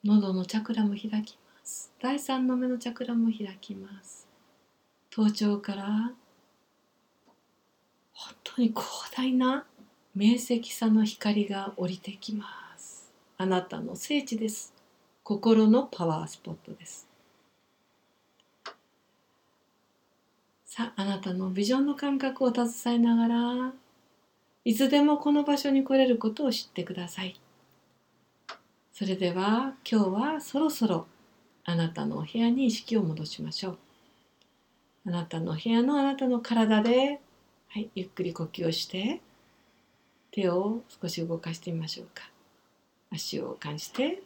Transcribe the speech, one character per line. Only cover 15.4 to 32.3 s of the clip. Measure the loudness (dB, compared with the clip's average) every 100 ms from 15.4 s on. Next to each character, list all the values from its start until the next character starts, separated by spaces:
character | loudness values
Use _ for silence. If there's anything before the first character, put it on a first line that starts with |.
| 6 8 8
の | 6
パ | 4 -4 -2
ワ | -2 -4
ー |
ス | -12
ポ | -14
ッ | -14 -14
ト |
で | -18 -18
す。 | -20 -20 _ _ _ _ _ _ _ _ _ _ _ _ _ _ _ -20 -20 _ _ _ _ _ _ _ _ _ _ _ _ _ _ _ _ _ _ -20
さ | -8 -8 -4
あ、 |
あ | -4
な | -4
た | -4
の | -4 -4
ビ | -2
ジ | 2
ョ | 2
ン | 2
の | 0
感 | -2 0
覚 | -2 0
を | 0
携 | 2 -2 -2 0 4
え |
な | 6 6
が | 4
ら、 | 2 0 -2 -4 -8 _ _ _ _ _ _ _ _ -2
い | 2
つ | 4
で | 6
も | 6 4
こ | 4
の | 2
場 | 4 0
所 | 2
に | 2 4
来 |
れ | 4 4
る | 4
こ | 0
と | -2
を | -2
知 | -2 -6
っ |
て | -8
く | -8
だ | -8 -10
さ | -8
い。 | -10 -10 _ _ _ _ _ _ _ _ _ _ -20 -20 _ _ _ -6
そ | -4
れ | 0
で | 0
は、 | 2 2 2 0 -6 0
今 | 2
日 | 2
は | 0 -2 -4
そ | -4 0
ろ | 0
そ | 2 2
ろ | 2 -2 _ _ _ _ _ -2
あ | 0
な | 0
た | -2 -6
の | -4
お |
部 | -4